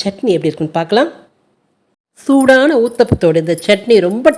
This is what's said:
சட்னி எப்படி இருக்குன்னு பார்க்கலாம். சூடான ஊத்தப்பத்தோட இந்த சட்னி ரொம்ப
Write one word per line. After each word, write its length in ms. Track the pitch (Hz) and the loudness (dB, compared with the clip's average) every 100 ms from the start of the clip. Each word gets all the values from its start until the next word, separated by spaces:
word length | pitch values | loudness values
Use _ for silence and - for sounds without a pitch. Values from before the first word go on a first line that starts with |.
சட்னி 300 | 196 196 254 170 | -8 -6 -2 -2
எப்படி 140 | 156 | -2
இருக்குன்னு 280 | 151 156 170 | -6 -6 -6
பார்க்கலாம். 320 | 165 214 330 - _ _ _ _ _ _ _ _ _ _ | -2 -2 -2 -6 _ _ _ _ _ _ _ _ _ _
சூடான 460 | - 277 262 262 285 277 | 0 2 4 4 4 0
ஊத்தப்பத்தோட 520 | 240 - 233 - 170 160 | 0 0 -2 0 0 0
இந்த 100 | 165 165 - | -2 -4 -2
சட்னி 280 | 202 220 220 175 | -2 2 2 2
ரொம்ப 220 | 214 302 | 0 0